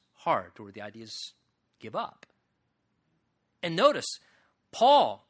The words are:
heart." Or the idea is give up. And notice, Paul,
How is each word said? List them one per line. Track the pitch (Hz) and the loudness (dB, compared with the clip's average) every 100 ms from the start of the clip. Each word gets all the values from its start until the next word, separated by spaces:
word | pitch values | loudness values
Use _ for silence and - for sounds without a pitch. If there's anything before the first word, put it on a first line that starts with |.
| _ | _
heart." | _ 175 127 90 - | _ -2 -2 -2 -16
Or | 101 | -18
the | 101 | -16
idea | 104 110 | -16 -16
is | 110 - - _ _ _ _ _ | -16 -16 -16 _ _ _ _ _
give | 110 170 | -12 -8
up. | 190 - - _ _ _ _ _ _ _ _ _ _ _ _ _ | -10 -12 -20 _ _ _ _ _ _ _ _ _ _ _ _ _
And | 175 165 | -8 2
notice, | 277 208 - - _ _ _ _ _ | 2 2 -6 -10 _ _ _ _ _
Paul, | - 240 285 139 98 _ | 2 6 6 4 -2 _